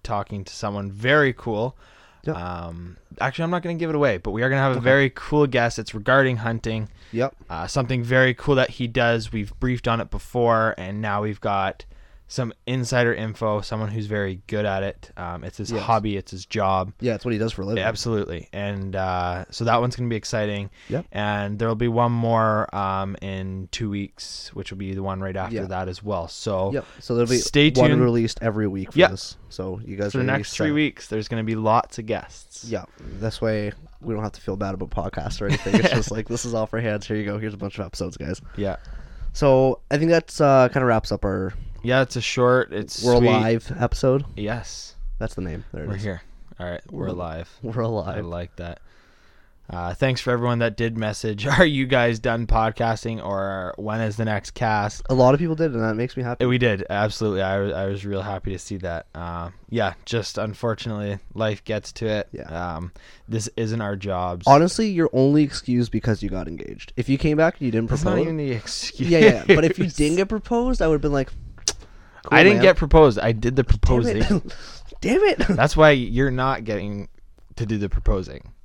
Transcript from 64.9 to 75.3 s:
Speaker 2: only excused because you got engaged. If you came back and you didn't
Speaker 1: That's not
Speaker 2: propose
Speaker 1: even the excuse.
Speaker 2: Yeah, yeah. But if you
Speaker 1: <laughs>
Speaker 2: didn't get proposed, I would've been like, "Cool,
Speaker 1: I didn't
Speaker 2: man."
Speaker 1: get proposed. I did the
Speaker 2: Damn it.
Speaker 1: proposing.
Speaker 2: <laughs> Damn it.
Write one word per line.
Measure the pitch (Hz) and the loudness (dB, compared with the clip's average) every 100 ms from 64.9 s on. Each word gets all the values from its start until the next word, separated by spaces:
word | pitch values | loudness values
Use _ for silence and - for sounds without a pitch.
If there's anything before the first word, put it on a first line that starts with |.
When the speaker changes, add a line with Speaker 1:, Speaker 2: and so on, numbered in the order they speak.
| 180 160 | 0 0
Speaker 2:
only | 127 135 147 | 4 4 4
excused | 147 - - 123 117 | 2 -2 -2 0 0
because | 113 117 104 | -2 0 -2
you | 98 | -2
got | 92 82 | -6 -8
engaged. | 82 - - - - | -10 -12 -14 -12 -8
If | 123 | -2
you | 135 | 0
came | 156 151 | 2 4
back | 165 - | 2 2
and | 131 | -2
you | |
didn't | 110 117 | 0 0
Speaker 1:
That's | 139 | 0
not | 165 | 2
Speaker 2:
propose | - 156 | 0 0
Speaker 1:
even | 156 | -2
the | 143 | -2
excuse. | 117 - - - - 156 | -4 -6 -10 -10 -4 2
Speaker 2:
Yeah, | 170 | 8
yeah. | 220 - - | 8 8 6
But | 160 160 | 6 6
if | - | 2
you | 165 | -2
Speaker 1:
<laughs> | |
Speaker 2:
didn't | - 147 175 | 2 2 2
get | 196 | 0
proposed, | 220 - 233 247 262 | -2 -2 0 0 2
I | 160 | 2
would've | 151 | 2
been | 147 | 2
like, | 139 131 - - - - - - - - - | 0 -2 -8 -14 -6 -6 -6 -18 -20 -20 -18
"Cool, | - 127 | 2 8
Speaker 1:
I | |
didn't | 180 208 | 8 10
Speaker 2:
man." | |
Speaker 1:
get | 190 180 | 8 6
proposed. | 151 160 151 104 | 6 8 8 6
I | 113 | 0
did | 113 117 131 | 2 2 2
the | |
Speaker 2:
Damn | 127 | 4
it. | - | 6
Speaker 1:
proposing. | - 123 117 107 - 190 - - - - | 6 4 4 2 4 2 0 -12 -14 -16
Speaker 2:
<laughs> | - - | -16 -6
Damn | - 277 | 2 4
it. | 415 | 4